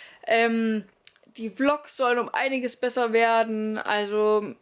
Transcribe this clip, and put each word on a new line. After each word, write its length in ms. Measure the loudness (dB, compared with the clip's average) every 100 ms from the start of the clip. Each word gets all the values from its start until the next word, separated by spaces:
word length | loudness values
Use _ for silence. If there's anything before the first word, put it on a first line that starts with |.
| -20 -14 0
Ähm, 580 | 2 2 2 0 -2 -6 _ _ _ _ -12
die 100 | -10
Vlogs 480 | -2 0 0 -4 -4
sollen 220 | 0 0
um 100 | -2
einiges 480 | -4 -2 -2 -4 -4
besser 380 | -4 -2 0
werden, 640 | 2 4 4 2 -2 -4 -4
also 760 | -2 -2 -2 0 2 2 0 -8